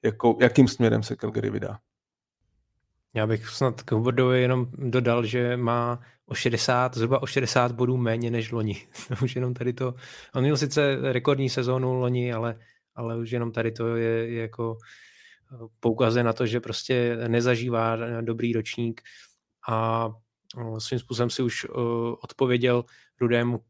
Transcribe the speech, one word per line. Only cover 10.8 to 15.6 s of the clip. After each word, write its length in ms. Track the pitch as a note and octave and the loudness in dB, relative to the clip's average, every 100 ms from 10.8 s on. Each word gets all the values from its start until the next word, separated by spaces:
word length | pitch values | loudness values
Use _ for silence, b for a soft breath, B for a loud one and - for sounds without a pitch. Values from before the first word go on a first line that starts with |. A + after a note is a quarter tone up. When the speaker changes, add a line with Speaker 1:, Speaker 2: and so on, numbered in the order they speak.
| C#3+ C3+ C3+ | 2 2 0
Speaker 2:
rekordní 360 | B2 B2 C#3 C3+ | 0 0 0 0
sezónu 460 | C3+ B2 C3 B2+ | -2 0 0 0
loni, 380 | B2+ B2 B2 B2 | 0 0 0 -2
ale, 260 | A#2 A#2 A2+ b b _ | -2 -4 -6 b b _
ale 220 | - A#2 A#2 | -10 -6 -6
už 140 | A2+ | -4
jenom 220 | A#2+ A#2 | -4 -4
tady 200 | A2 A2+ | -2 -4
to 240 | A2+ A#2 A#2 | -2 -2 0
je, 320 | A2+ A2+ A#2 | 0 0 -2
je 100 | A#2 | -6
jako, 360 | A2+ A2+ A2+ A2+ b b b b b b _ | -8 -6 -6 -6 b b b b b b _
eh, 40 | B2+ | -20